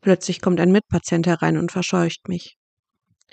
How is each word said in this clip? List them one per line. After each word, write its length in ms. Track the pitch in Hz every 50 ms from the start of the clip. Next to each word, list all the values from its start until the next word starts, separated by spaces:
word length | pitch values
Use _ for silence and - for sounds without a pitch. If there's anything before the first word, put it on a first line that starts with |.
| -
Plötzlich 400 | 196 185 - - - 175 - -
kommt 180 | 190 180 165
ein 100 | 165 180
Mitpatient 560 | 185 208 - _ - 170 - - 175 170 165
herein 300 | 175 170 160 - 160 160
und 160 | 156 175 170 -
verscheucht 560 | 185 180 - - 185 175 165 - - - -
mich. 300 | 185 170 - - - _ _ _ _ _ _ _ _ _ _ _ _ _ _ _